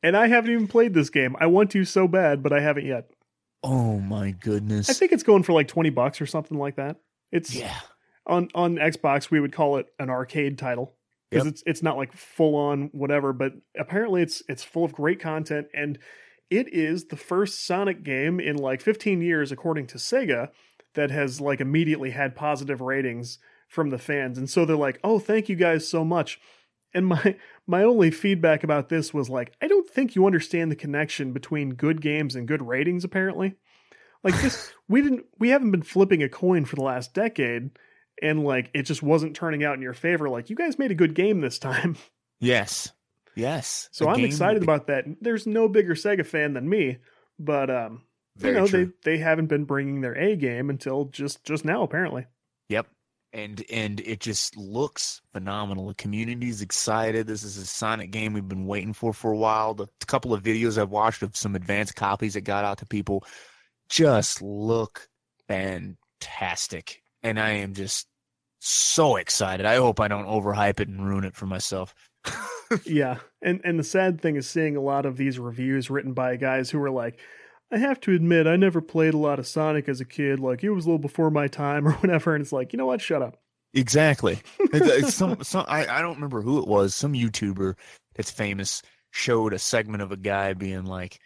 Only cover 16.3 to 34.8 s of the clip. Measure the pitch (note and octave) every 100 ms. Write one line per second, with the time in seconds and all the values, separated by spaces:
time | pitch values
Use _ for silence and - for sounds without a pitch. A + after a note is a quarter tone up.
16.3 | _ - G3 B3+ E3+ D#3 E3+ - - -
17.3 | F3+ G3 - - F#3 G3+ - D3+ C3 D3+
18.3 | F3+ - D3 C3+ C3 G#3+ G#3+ G#3+ F#3 E3+
19.3 | D#3+ C#3 C3+ E3+ D#3 B2+ A#2+ - B3+ G#3+
20.3 | A#2+ C3+ _ _ _ _ - C#3+ D3 C3+
21.3 | C3 C#3+ C#3 C3+ D#3 E3 D3+ C3 B2 C#3
22.3 | B2 D3+ C#3+ C#3 C3 B2+ C3+ C3 A#2+ A#2+
23.3 | - _ _ _ - D3 B2+ - C#3+ C3
24.3 | B2+ C3 F3+ D#3+ D#3 C#3 - G3+ A3 G#3
25.3 | G#3+ G#3 F3 F3 D#3+ D#3+ E3 D#3+ E3+ C#3+
26.3 | - _ _ _ _ _ F3+ F#3 E3 G#3
27.3 | G3 - - - F3 G#3+ A#3 E3 D#3 G3+
28.3 | F#3 E3 D3+ D#3 D3 - E3 D3 D3 B2
29.3 | B2+ A#2+ - D#4+ G4+ F4 - C4+ F#3 G3
30.3 | F3 - E3+ E3 D#3 D3 C#3+ D#3 - C3+
31.3 | B2+ - D3+ C#3 B2+ D3+ D#3+ D3 D3+ D3
32.3 | B2+ A#2+ D3 A#2+ B2+ D#3+ F3+ F3+ G3 F#3+
33.3 | E3 F#3+ F#3+ _ _ _ _ _ _ F#3+
34.3 | E3+ C4 - - -